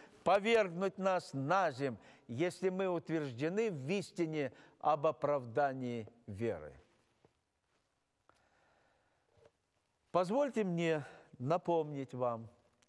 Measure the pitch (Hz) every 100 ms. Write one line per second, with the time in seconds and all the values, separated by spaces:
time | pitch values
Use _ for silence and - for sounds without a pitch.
0 | - - 165 202 208 226 196 170 196 -
1 | 190 180 - 135 139 190 170 123 135 107
2 | - - - 117 175 - 185 185 190 170
3 | - 160 143 117 156 202 226 151 135 202
4 | - 175 160 156 131 - - - - 151
5 | 156 - 143 143 120 113 143 131 123 120
6 | 104 - - 98 113 85 76 69 _ _
7 | _ _ _ _ _ _ _ _ _ _
8 | _ _ _ _ _ _ _ _ _ _
9 | _ _ _ _ _ _ _ _ _ _
10 | _ 170 180 254 285 226 190 170 165 156
11 | - - - - 127 170 175 170 151 143
12 | 131 123 123 117 113 - _ _